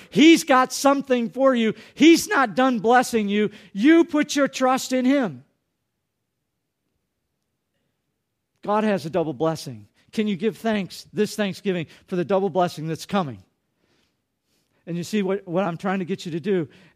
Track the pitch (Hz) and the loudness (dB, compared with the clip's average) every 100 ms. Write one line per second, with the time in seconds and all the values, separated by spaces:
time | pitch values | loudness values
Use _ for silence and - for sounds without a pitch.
0 | - 185 311 320 - 254 254 - 285 277 | -4 4 6 6 4 2 2 0 0 0
1 | 269 247 226 247 269 247 220 - - - | 0 -2 -4 0 2 2 0 -2 -8 4
2 | 302 330 - 415 254 180 262 240 220 247 | 6 6 4 -2 0 0 0 2 2 2
3 | 247 233 202 202 208 - - 196 254 330 | 2 0 0 0 -2 -4 -14 0 4 4
4 | 330 294 294 285 269 - 254 262 - 254 | 4 0 -2 0 -2 0 0 0 -2 -2
5 | 254 285 226 127 - _ _ _ _ _ | 2 0 0 -6 -18 _ _ _ _ _
6 | _ _ _ _ _ _ _ _ _ _ | _ _ _ _ _ _ _ _ _ _
7 | _ _ _ _ _ _ _ _ _ _ | _ _ _ _ _ _ _ _ _ _
8 | _ _ _ _ _ _ 185 208 214 196 | _ _ _ _ _ _ -4 -2 0 -2
9 | 156 175 160 127 160 160 - 113 104 _ | -4 -4 -4 -2 -4 -4 -8 -16 -20 _
10 | _ - 214 185 214 160 226 208 180 - | _ -4 -4 -2 -4 -4 -4 -4 -6 -12
11 | - 147 208 - 202 - 202 180 151 - | -10 -4 -4 -4 -6 -6 -6 -6 -6 -14
12 | _ 185 165 196 196 180 175 - 156 160 | _ -6 -2 0 0 0 -2 -2 -8 -8
13 | - 202 151 104 _ _ _ _ _ _ | -6 -4 -4 -8 _ _ _ _ _ _
14 | _ _ _ _ _ _ _ _ - 170 | _ _ _ _ _ _ _ _ -10 -8
15 | 170 214 190 196 - 170 202 165 196 190 | -4 -2 -2 -4 -4 -4 -4 -4 -4 -4
16 | 165 190 185 160 156 190 147 - _ | -4 -8 -8 -8 -2 -2 -4 -10 _